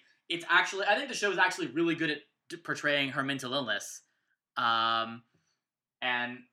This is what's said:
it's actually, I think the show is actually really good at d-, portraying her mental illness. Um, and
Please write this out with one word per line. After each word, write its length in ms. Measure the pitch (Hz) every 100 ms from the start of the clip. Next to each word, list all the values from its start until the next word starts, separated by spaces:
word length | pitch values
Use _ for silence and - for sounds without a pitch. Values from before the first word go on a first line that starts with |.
| _ _ _
it's 160 | 170 -
actually, 360 | 175 196 190 190
I 100 | 226
think 120 | 277
the 60 |
show 160 | 214 208
is 80 | 185
actually 300 | 180 180 156
really 260 | 135 170
good 160 | 160 160
at 80 | 147 - _ _
d-, 80 | 165
portraying 540 | - 147 147 143 139
her 120 | 139
mental 320 | 135 139 127
illness. 480 | 135 120 101 - - - _ _ _ _ -
Um, 640 | 120 113 117 117 113 113 - _ _ _ _ _ _ _
and 380 | 123 123 123 123 -